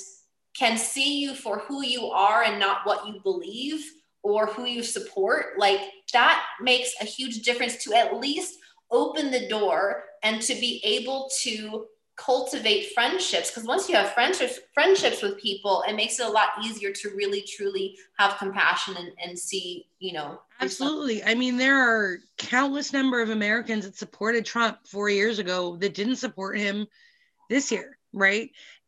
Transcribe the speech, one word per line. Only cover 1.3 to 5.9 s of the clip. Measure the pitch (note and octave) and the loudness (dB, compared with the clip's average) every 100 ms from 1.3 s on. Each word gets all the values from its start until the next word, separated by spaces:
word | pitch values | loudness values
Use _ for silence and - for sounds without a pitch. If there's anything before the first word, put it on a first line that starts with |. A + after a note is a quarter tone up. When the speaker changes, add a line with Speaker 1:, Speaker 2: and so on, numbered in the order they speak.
| - | -6
Speaker 1:
for | A3 G#3 | -6 -6
who | - C#4 | -6 -6
you | C4 B3 A3 | -4 -4 -2
are | F#3+ G3+ A3 | 2 4 4
and | A3 G3+ | 2 2
not | G3 - G#3 | 0 0 0
what | - G#3+ | -2 -4
you | G3 | -6
believe | F#3+ F3 F3+ A3+ C#4+ D#4 - - _ _ | -2 -2 -4 -8 -6 -6 -8 -18 _ _
or | G3+ G#3+ G#3+ | 0 2 0
who | A3+ B3 | -2 -6
you | A#3+ | -4
support, | A#3 G#3 - G3 G3 D4 - F#4 | -4 -6 -6 0 2 2 0 2
like, | G#4 G4 - | 4 4 -2